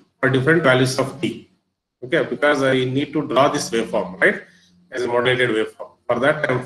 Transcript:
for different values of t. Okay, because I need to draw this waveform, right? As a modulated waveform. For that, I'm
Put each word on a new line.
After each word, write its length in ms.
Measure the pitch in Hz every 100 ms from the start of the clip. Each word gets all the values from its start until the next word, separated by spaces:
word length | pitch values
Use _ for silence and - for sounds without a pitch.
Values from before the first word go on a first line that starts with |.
| _ _
for 100 | 127
different 320 | 131 147 165
values 360 | 147 127 131 -
of 120 | 127 -
t. 300 | 110 - - _ _ _ _ _
Okay, 200 | 127 160 123
because 320 | 120 147 143
I 140 | 135 131 127 131
need 160 | 147
to 140 | 156 135
draw 200 | - 143
this 200 | 143 -
waveform, 500 | 113 113 110 90 -
right? 180 | 175 226 - _ _ _ _
As 120 | -
a 40 | -
modulated 440 | 120 123 123 123
waveform. 400 | 110 107 - - _ -
For 120 | 117
that, 280 | 139 151 139
I'm 140 | 123